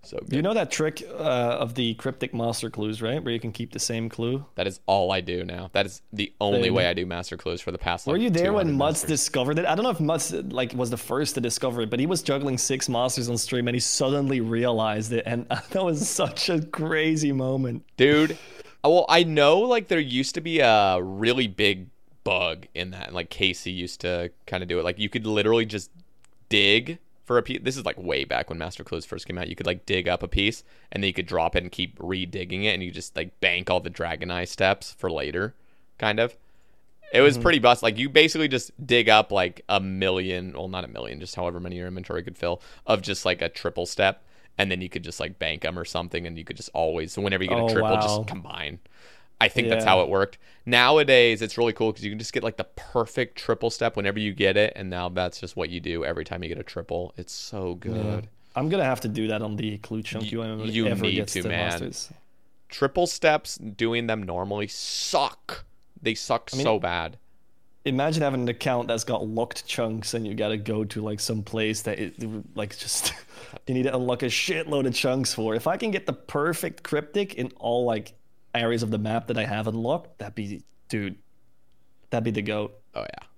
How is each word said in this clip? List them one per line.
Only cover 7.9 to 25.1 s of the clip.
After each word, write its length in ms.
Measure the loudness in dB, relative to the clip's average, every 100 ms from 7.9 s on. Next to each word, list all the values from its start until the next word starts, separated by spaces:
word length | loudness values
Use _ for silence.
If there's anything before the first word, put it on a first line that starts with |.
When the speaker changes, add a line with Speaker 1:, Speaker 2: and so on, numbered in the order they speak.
| -2 0
Speaker 2:
Were 60 |
Speaker 1:
like, 80 | 0
Speaker 2:
you 60 | 2
there 220 | 2 2
when 120 | 2 2
Speaker 1:
two 40 |
hundred 100 | 2
Speaker 2:
Mutz 40 | 2
Speaker 1:
masters. 140 | 0 0
Speaker 2:
discovered 500 | 0 0 0 0 0
it? 60 | 0
I 100 | 0
don't 80 |
know 80 | 0
if 80 | 0
Mutz, 520 | 0 0 -2 -4 -4
like, 220 | -4 -4
was 160 | -2 -2
the 80 | -4
first 380 | -2 -2 -2 -2
to 60 |
discover 400 | -2 -2 -2 -2
it, 60 | -2
but 80 | 0
he 80 | 0
was 140 | 0
juggling 340 | 0 0 0 -2
six 320 | 0 -2 0
masters 400 | 0 0 0 -2
on 80 | -2
stream 300 | -2 0 0
and 80 | 0
he 40 |
suddenly 640 | 0 0 2 2 0 0
realized 720 | 0 0 2 2 2 0 -2
it. 100 | -2 -2
And 200 | -4 -2
<laughs> 200 | -6 -2
that 140 | -2
was 240 | 0 0 -2
such 400 | 0 -2 -2 0
a 100 | 0
crazy 680 | -2 -4 -2 2 2 2 2
moment. 520 | 0 0 0 -2 -4 -10 6
Speaker 1:
Dude, 400 | 8 8 6 2 -10 -20 -20 2
well, 220 | 6 6 8
I 140 | 6
know, 360 | 6 6 8 8
like, 280 | 6 2 2
there 100 | 0
used 360 | 2 0 -2 -4
to 60 |
be 180 | -2 4
a 400 | 8 8 6 4
really 460 | 0 0 2 4 2
big 400 | 4 4 4 -4 -18 -20 -6
bug 420 | 0 0 0 -4 -8
in 160 | -8 -8
that, 160 | -8 -8
and, 80 | -6
like, 140 | -8
Casey 420 | 0 0 0 -6
used 300 | -6 -6 -4
to 300 | -2 -2 -4 -8 -8
kinda 180 | -6 -2
do 140 | -2
it. 40 |
Like, 140 | -2 -2
you 120 |
could 180 | -2